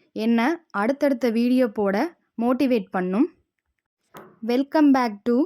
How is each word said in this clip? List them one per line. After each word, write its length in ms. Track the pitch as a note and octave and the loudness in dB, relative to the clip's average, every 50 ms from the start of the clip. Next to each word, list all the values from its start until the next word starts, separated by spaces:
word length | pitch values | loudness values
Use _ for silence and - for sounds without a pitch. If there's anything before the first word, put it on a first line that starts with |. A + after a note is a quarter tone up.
| _ _ | _ _
என்ன 280 | - G#3+ A3 A3+ A#3 A#3 A3+ C#4+ E4+ E4 _ _ | -10 -4 -2 0 0 2 2 0 -2 -4 _ _
அடுத்தடுத்த 600 | - G3+ G3+ A#3 C#4 C#4 D4 C#4+ C4+ A#3 - A#3+ | -6 -4 -2 -2 -2 0 0 -2 0 0 -2 -2
வீடியோ 380 | G#3+ A#3 A#3+ B3 B3+ B3+ B3+ A3+ | 0 0 0 2 2 2 0 0
போட 280 | - A3 G3+ G3 G3 G#3 C#4+ F4 - _ _ _ - - | -2 -2 -2 -2 0 -2 -2 -4 -8 _ _ _ -8 -4
மோட்டிவேட் 440 | A#3 A#3+ C4 B3 D4 B3 B3+ A3+ F#3 - | -2 -2 0 0 0 0 0 0 -2 -4
பண்ணும். 360 | - F#3+ F3+ F3+ F#3 G#3+ D4+ F4 _ _ _ _ _ _ _ _ _ _ _ _ _ _ _ _ - - - - _ - A3+ | -6 -4 -4 -2 0 0 0 -2 _ _ _ _ _ _ _ _ _ _ _ _ _ _ _ _ -20 -20 -20 -20 _ -12 -6
Welcome 440 | A3 A#3+ B3+ C#4 C#4 - D#4 D4+ C#4+ | -2 -2 -2 -2 0 2 2 4 4
back 320 | C4+ C4 B3 A#3 G#3 G3+ - | 4 2 2 -2 -6 -6 -4
to 100 | A#3+ A#3+ B3 D#4+ | -2 0 0 0